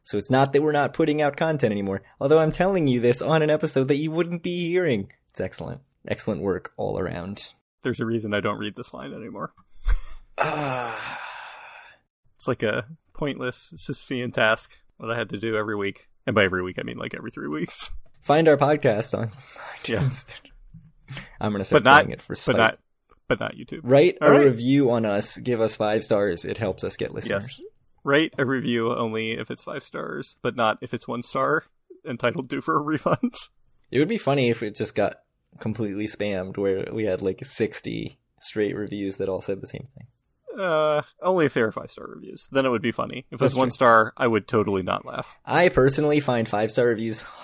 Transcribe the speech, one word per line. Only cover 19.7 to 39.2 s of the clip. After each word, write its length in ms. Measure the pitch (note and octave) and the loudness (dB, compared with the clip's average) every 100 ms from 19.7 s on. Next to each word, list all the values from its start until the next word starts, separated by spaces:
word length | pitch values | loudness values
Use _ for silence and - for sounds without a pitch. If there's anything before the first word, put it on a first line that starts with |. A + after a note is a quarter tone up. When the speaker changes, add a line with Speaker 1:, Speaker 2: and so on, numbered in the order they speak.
| - - | -12 -4
Speaker 2:
Yeah. 140 | A2+ | 0
Speaker 1:
iTunes. 240 | C3+ - - - - - - - - _ - C3+ - - | 0 -2 -8 -16 -20 -20 -20 -20 -20 _ -18 -16 -14 -6
I'm 120 | G#2+ | -4
gonna 120 | G#2 | -4
start 200 | G2 D3+ | 2 4
Speaker 2:
But 40 | A#2+ | 8
not, 140 | C#3+ | 8
Speaker 1:
doing 100 | - | 6
it 60 | - | -2
for 100 | - | -10
Speaker 2:
but 60 | - | -4
Speaker 1:
spite. 180 | - A#2 | 2 4
Speaker 2:
not, 220 | A2+ - _ _ _ _ - | 4 2 _ _ _ _ -4
but 100 | A#2+ | -2
not 140 | A2 | -4
YouTube. 260 | - - - | -8 -12 -8
Speaker 1:
Write 340 | A#2+ C#3 D#3+ - | 4 6 6 6
Speaker 2:
All 80 | D3+ | 6
Speaker 1:
a 40 | |
Speaker 2:
right. 120 | C#3+ | 8
Speaker 1:
review 460 | C#3+ A2+ A#2+ C#3 C3 | 6 4 2 4 4
on 160 | A#2 A2 | 2 2
us. 300 | G2+ G#2+ - | 0 -2 -4
Give 220 | - A#2 | -2 2
us 160 | A2 - | 2 2
five 260 | G#2+ A2 | 0 0
stars. 420 | - G#2 G2+ E2+ | 2 2 2 -2
It 140 | F#2 G#2 | -4 -4
helps 240 | G#2 F#2 | -4 -2
us 140 | F#2 - | -4 -4
get 180 | - | -6
listeners. 440 | - - G2+ A2+ - | -6 -4 -4 -4 -12
Speaker 2:
Yes. 60 | F#4+ - _ _ | -20 -20 _ _
Rate 320 | - D3 D#3+ - | 0 2 2 -2
a 60 | |
review 480 | C3 C3 B2+ A#2 A2+ | -2 -2 0 0 0
only 380 | A#2+ A2+ A2 A2 | -2 -2 -4 -4
if 180 | A2+ A#2 | -6 -8
it's 120 | A#2+ | -10
five 200 | - D3+ | -10 -12
stars, 520 | - - - - C#3 - | -10 -10 -8 -8 -10 -8
but 140 | B2 A#2+ | -6 0
not 220 | A2+ G#2+ | 0 0
if 120 | B2 | -4
it's 140 | A#2+ - | -8 -6
one 160 | A#2+ | -8
star, 420 | - C3+ C3+ D#3 - _ - - | -6 -2 0 0 -2 _ -20 -16
entitled 440 | - A#2+ A#2+ B2 C3 | -12 -4 -2 -2 -6
Due 120 | C#3 | -6
for 160 | D3 D#3 | -2 -2
a 40 | |
Refund. 540 | D3 D#3 F#3 E3+ A#3+ - | 0 -2 0 0 0 -4
<laughs> 60 | - _ _ _ _ | -12 _ _ _ _
Speaker 1:
It 120 | B2 | 0
would 80 | D#3 | 0
be 100 | A3+ | 0
funny 320 | - C#3 A#2+ | 0 2 2
if 140 | A2+ | 0
it 100 | G#2+ | -4
just 220 | - A2 - | -6 -4 0
got 240 | G2+ - _ _ _ - | -2 -2 _ _ _ -8
completely 460 | A2+ G#2+ G#2+ G2 G#2+ | -6 -4 -4 -4 -6
spammed 500 | - G#2 F#2+ F#2+ G2+ | -4 -4 -4 -6 -2
where 300 | G2 F#2+ - | 0 0 -2
we 120 | A2+ | -4
had, 180 | G#2+ F#2 | -2 0
like, 160 | F#2+ F#2 - | -2 -4 -6
sixty 720 | - A2 - - A1+ - - _ _ | -2 -2 -4 -8 -8 -8 -12 _ _
straight 340 | - G#2+ G#2 | -8 -2 -2
reviews 440 | - G2+ G2+ G2 | -2 -6 -6 -6
that 100 | F#2+ | -4